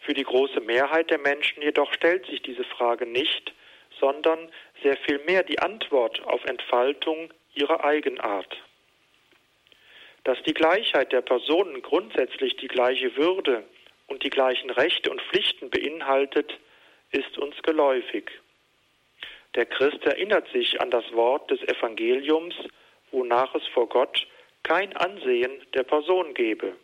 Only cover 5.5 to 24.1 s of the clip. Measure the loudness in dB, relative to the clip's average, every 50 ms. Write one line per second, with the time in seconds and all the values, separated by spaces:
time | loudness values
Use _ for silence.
5.5 | 0 -2 -2 -2 -4 -6 -8 0 2 2 2 2 -2 -4 -4 -2 -2 -2 -2 -4
6.5 | -6 -6 -4 0 2 2 2 2 0 -2 -2 -4 -4 -4 -6 -12 -16 _ _ _
7.5 | _ -2 0 2 2 2 2 2 2 2 0 -2 -4 -2 -4 -4 -4 -4 -6 -8
8.5 | -14 -18 -18 -20 _ _ _ _ _ _ _ _ _ _ _ _ _ _ _ _
9.5 | _ _ _ _ _ _ _ _ -20 -20 -20 -20 -20 _ _ 0 0 0 0 -4
10.5 | 0 2 4 4 4 4 2 2 2 2 2 4 2 0 2 2 0 0 2 2
11.5 | 2 2 2 0 -2 -12 -6 0 0 0 0 0 0 0 0 0 -2 -4 -4 -4
12.5 | -4 -4 -8 -4 0 2 2 2 2 0 -2 -2 0 2 2 2 2 0 0 0
13.5 | 0 0 -2 -10 _ _ _ _ _ _ _ _ -10 -6 -6 -4 0 2 2 2
14.5 | 2 0 -4 -4 0 2 2 2 2 0 -2 -4 -4 -4 -10 -2 -2 0 0 0
15.5 | -4 -4 -8 -4 -4 -2 -2 -2 -6 -6 0 2 4 4 4 2 2 -2 -2 -2
16.5 | -6 -16 _ _ _ _ _ _ _ _ _ _ -4 -4 -4 -4 -6 -8 -8 -8
17.5 | -8 -4 -2 0 2 4 4 4 4 2 0 -4 -6 -8 -8 -8 -16 -18 _ _
18.5 | _ _ _ _ _ _ _ _ _ _ _ _ _ _ -20 -18 -18 -20 _ _
19.5 | _ -2 -2 -2 0 2 2 2 0 0 -2 -2 0 0 0 2 2 0 0 0
20.5 | -2 0 0 0 0 -2 -2 0 0 -2 -2 0 0 2 4 4 4 0 0 -2
21.5 | -4 -2 0 -2 -2 -2 -2 -6 -4 -2 0 2 2 2 2 2 0 0 0 -4
22.5 | -12 -12 -14 -16 -16 _ _ _ _ _ _ _ -2 -2 0 2 2 2 2 2
23.5 | -2 -4 -6 -2 0 2 0 4 4 2 2 2